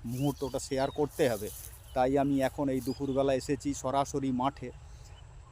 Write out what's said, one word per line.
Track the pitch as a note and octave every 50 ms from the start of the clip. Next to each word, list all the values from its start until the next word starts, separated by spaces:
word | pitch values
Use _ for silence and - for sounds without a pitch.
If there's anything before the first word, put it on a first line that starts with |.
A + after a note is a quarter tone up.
| -
মুহূর্তটা | A#2+ B2 B2+ C#3 C#3+ C3+ - C#3+ C3 B2+ C3
শেয়ার | - - C#3 C3 C3+ C#3
করতে | - - D3+ C#3 - - D#3+ B2+
হবে।" | A2+ G2+ G#2+ F#2+ - - - - - - - - -
তাই | C3 B2+ C3 C#3 C#3
আমি | C#3 C#3+ C#3 C3+
এখন | C3 B2+ - - D3 C#3
এই | C3 C3
দুপুরবেলা | A#2+ C3+ B2 - C#3+ C3+ C3 C3+ C#3 C#3 C3+
এসেছি | B2+ - - D3 C3 - C#3+ C3+
সরাসরি | - - C3 C3 C#3 C#3 - - C#3+ C3+ C3+
মাঠে, | B2+ B2 B2+ C#3 C#3+ - B2+ B2 - - - - - - - - - - - - - - - -